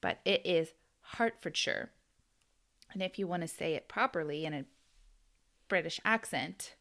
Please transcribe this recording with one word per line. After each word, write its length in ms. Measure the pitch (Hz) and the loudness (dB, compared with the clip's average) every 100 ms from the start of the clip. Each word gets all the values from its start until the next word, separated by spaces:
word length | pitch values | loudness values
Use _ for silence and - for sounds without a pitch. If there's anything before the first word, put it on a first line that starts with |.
But 180 | - 85 - | 0 -2 2
it 200 | 196 - | 2 4
is 280 | 175 160 - _ _ | 2 2 -4 _ _
Hertfordshire. 880 | - - 233 226 - - - - - _ _ _ _ _ _ _ _ _ - | -14 0 0 0 -6 -2 0 0 -4 _ _ _ _ _ _ _ _ _ -14
And 100 | - | -4
if 180 | 185 - | -4 -2
you 80 | 196 | -2
want 140 | 175 | -2
to 60 | 165 | -4
say 260 | - - | -4 -2
it 140 | 156 - | -2 -4
properly 580 | - 254 180 151 147 156 | 0 0 2 -2 -2 -2
in 80 | |
a 120 | 151 135 _ _ _ - - _ _ _ _ _ | -4 -6 _ _ _ -20 -20 _ _ _ _ _
British 320 | 190 165 - - | 0 0 -2 2
accent 720 | 220 - 151 127 190 - - | 2 2 -2 -2 -6 -10 -12